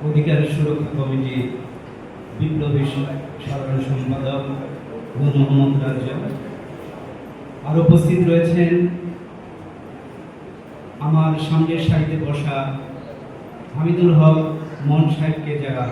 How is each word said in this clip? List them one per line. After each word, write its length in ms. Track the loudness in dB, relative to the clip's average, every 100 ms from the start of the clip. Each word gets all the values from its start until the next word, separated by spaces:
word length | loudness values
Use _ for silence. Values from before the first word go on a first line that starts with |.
| 2
অধিকার 300 | 2 4 2 2
সুরক্ষা 360 | 0 0 0 -2 -2
কমিটির 460 | -2 -2 -2 -2 -4 -6 -12 -16 -16 -16 -16 -16 -14 -2
বিপ্লবী 460 | 0 0 0 0 0 -2 -6 -6 -10 -12
সাধারণ 340 | -8 -6 -2 -2 -2
সম্পাদক 540 | -2 -2 -2 -2 -4 -6 -8 -8 -12 -12 -14 -10 0
নূর 160 | 2 4
মোহাম্মদ 340 | 4 6 4 2
রাজা। 320 | 0 -2 -4 -4 -6 -8 -10 -14 -14 -14 -14 -14 -14 -14 -16 -16 -16 -10 0
আর 80 | 4
উপস্থিত 360 | 8 8 6 4 6
রয়েছেন 420 | 6 4 4 4 4 2 -2 -8 -12 -14 -16 -16 -16 -16 -16 -16 -16 -16 -16 -18 -18 -18 -18 -18 -18 -16 -6 2
আমার 260 | 4 4 0 2
সামনের 340 | 2 2 2 2
সারিতে 280 | 2 2 -2
বসা 320 | -2 -2 -2 -2 -4 -6 -10 -14 -14 -16 -16 -16 -16 -16 -10
হামিদুল 380 | -2 0 4 8 10
হক 200 | 8 6 2 -4 -10 -4 2
মোহন 200 | 4 4 2
সাহেবকে 360 | 0 -2 -4 -4
যারা 220 | -4 -4 -4